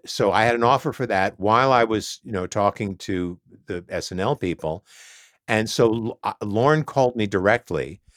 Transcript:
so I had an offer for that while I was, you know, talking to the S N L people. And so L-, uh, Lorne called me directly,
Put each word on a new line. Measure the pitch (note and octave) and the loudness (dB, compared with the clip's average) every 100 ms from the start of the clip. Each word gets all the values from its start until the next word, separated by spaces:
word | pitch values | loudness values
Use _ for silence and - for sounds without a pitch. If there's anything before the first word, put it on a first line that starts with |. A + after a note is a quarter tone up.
| - | -8
so | - G#2 | 0 2
I | F#2+ A#2 | 4 4
had | A#2+ | 4
an | |
offer | A#2 C3+ D#3 | 4 2 0
for | - B2 | -6 -2
that | G2 G2 A#2 | 0 0 0
while | G2 A#2 C3+ | 2 4 4
I | B2+ | 4
was, | A#2 G#2+ - - | 4 0 -4 -10
you | B2 | -8
know, | G2 F#2 | -6 -4
talking | G#2 G2+ - G#2 F2+ | 0 0 0 -6 -8
to | - F#2 F2 F2 _ C#2 - | -6 -4 -4 -8 _ -20 -12
the | F2+ F2 | -12 -8
S | F2+ - | -8 -6
N | F#2 | -4
L | G#2+ C#3+ | -2 -2
people. | F2+ E2 D#2 E2 - - - - - _ - | -4 -4 -6 -8 -10 -20 -20 -20 -20 _ -2
And | A2 A2+ | -2 0
so | - A#2 | 2 2
L-, | A#2 A2+ - | 2 -4 -6
uh, | G#2 - | -8 -6
Lorne | G#2+ G#2 C3+ D#3 | -4 0 2 2
called | D3 C#3 B2+ A#2 | 0 0 0 0
me | G#2 | -2
directly, | G2 G2 A#2+ - D#2+ C2 F2+ _ | 0 2 2 0 -6 -6 -10 _